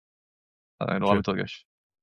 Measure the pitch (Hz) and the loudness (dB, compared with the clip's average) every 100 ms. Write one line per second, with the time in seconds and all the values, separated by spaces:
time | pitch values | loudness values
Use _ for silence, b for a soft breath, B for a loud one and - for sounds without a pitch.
0 | _ _ _ _ _ _ _ _ 101 95 | _ _ _ _ _ _ _ _ -4 0
1 | 101 104 101 95 95 - - _ _ _ | 2 2 2 -4 -6 -12 -20 _ _ _